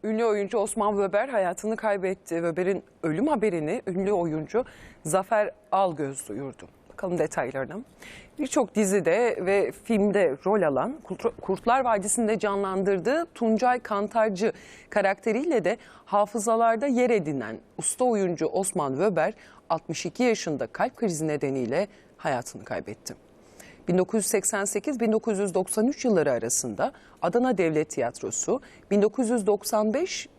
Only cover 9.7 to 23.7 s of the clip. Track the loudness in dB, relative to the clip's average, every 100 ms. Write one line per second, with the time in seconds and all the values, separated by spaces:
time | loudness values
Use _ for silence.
9.7 | -4 -2 2 4 4 2 2 0 2 2
10.7 | 2 -2 -6 -12 -4 -4 -4 -4 -2 2
11.7 | 2 2 0 0 0 0 0 0 0 -2
12.7 | 0 0 0 0 -2 -2 -2 0 2 2
13.7 | 0 -2 -2 0 2 0 2 -2 -2 -18
14.7 | -20 -4 2 2 0 0 0 2 2 0
15.7 | -2 -8 -20 -2 0 2 0 0 2 4
16.7 | 2 2 2 4 2 0 -4 -4 -10 -14
17.7 | -8 -6 0 2 2 0 0 0 0 -2
18.7 | -2 -2 0 0 2 -2 -4 -20 -20 _
19.7 | -4 -4 -6 -6 0 2 2 -2 -4 -6
20.7 | -2 -4 0 -2 0 -2 -2 -2 -2 0
21.7 | -2 -2 -8 -20 -8 -4 -2 -6 -16 -8
22.7 | -8 -8 -14 -14 -16 -20 -20 -20 -20 -20